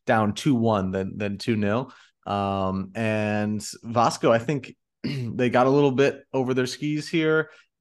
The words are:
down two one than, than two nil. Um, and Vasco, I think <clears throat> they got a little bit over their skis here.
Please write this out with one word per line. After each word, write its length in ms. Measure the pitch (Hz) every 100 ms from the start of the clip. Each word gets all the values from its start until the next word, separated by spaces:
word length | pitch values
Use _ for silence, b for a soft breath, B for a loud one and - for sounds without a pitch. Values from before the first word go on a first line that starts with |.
| -
down 280 | 117 107
two 220 | 104 - 123
one 360 | 113 104 95
than, 260 | 95 95 -
than 200 | 104 101
two 200 | - 110
nil. 340 | 104 110 127 B B _ -
Um, 680 | 101 98 98 95 95 95 113
and 680 | 110 107 107 104 104 107 - -
Vasco, 480 | 113 117 117 170 156
I 80 | 117
think 340 | 117 147 - - _
<clears throat> 140 | _
they 460 | - 143 117 101 123
got 180 | 120 127
a 20 |
little 220 | 139 143
bit 320 | 127 139 - -
over 220 | 135 127
their 120 | 131 127
skis 440 | - 147 151 147
here. 400 | 170 156 156 156 B B _